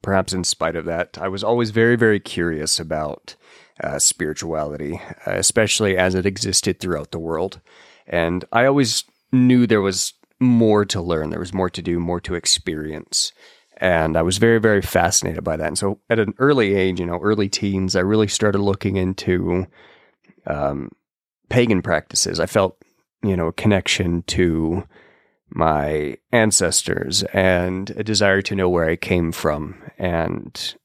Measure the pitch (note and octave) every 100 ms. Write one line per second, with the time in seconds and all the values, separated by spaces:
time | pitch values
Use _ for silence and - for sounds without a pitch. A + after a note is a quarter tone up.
0 | - G2 F#2 F#2 E2+ - E2 E2 D#2+ E2
1 | F2 - F#2 F#2+ G#2 A#2+ A2+ G#2+ A#2 A#2+
2 | A2+ G#2 - - E2+ D#2 D#2 - D#2+ D#2
3 | D2+ C2+ - - _ - _ _ - C#2+
4 | - - D#2 D#2 E2 D#2+ D2+ D2 D2 E2+
5 | - - - F#2+ F#2+ - G#2+ - G#2+ F#2
6 | F#2 F#2 F#2 G2 G#2 F#2 - - F#2+ D#2+
7 | D2 E2+ E2 D#2+ F#2+ - _ - - _
8 | _ F2 E2 F2+ - A#2 B2+ C#3 B2 -
9 | - _ _ C3 B2+ B2 A#2+ A2 G2 F#2
10 | - - _ _ B2+ A#2+ A2+ G#2 G2 G#2
11 | F2 E2 D#2 D#2+ F2+ F#2+ F#2 - F2+ F2
12 | E2+ F2 - F2 - - - D#2 D2+ D2+
13 | - - - _ - _ _ - F#2 E2
14 | D#2+ D#2+ E2 F#2+ A2+ A2+ A2 G2+ F2 F#2+
15 | F2 - F#2+ E2 D#2+ D#2+ D#2 D2+ G2 -
16 | _ A2+ G#2 - C3+ C#3 G#2 G2 F#2+ F2+
17 | F2 F2 G#2 G#2+ G2+ - G2+ F#2+ F#2+ G2
18 | F#2 A2 G#2+ - G#2+ G2+ G2+ F#2+ G2+ F#2+
19 | F#2 F#2+ - F2+ F2+ F2+ F#2 _ - _
20 | _ _ _ _ - D2 C#2+ C#2+ C2+ _
21 | _ _ _ _ _ B2 A#2+ G2 - D#2+
22 | - - F2+ E2+ E2 A2 F#2+ - _ _
23 | _ _ G#2+ F#2 E2 - G#2+ G2 - -
24 | F2 F2 - - F2+ D#2+ D#2+ F2+ - _
25 | _ _ _ _ _ - D#2+ D2+ D2 D#2
26 | D2 - _ A#2+ A2 - F2 - - -
27 | - - - F#2+ F#2 F2+ F2+ F#2 G2 G#2+
28 | G#2 G2+ G2+ G2 F#2+ G2 F2+ F2+ D#2+ E2+
29 | - F2+ E2+ E2+ D#2+ D2 D2+ F#2+ - _
30 | F#2 E2+ E2 - - - - -